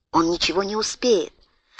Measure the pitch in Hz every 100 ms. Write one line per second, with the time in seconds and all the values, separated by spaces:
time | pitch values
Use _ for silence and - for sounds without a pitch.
0 | _ 165 165 170 - 165 196 214 214 -
1 | 247 208 - - _ _ _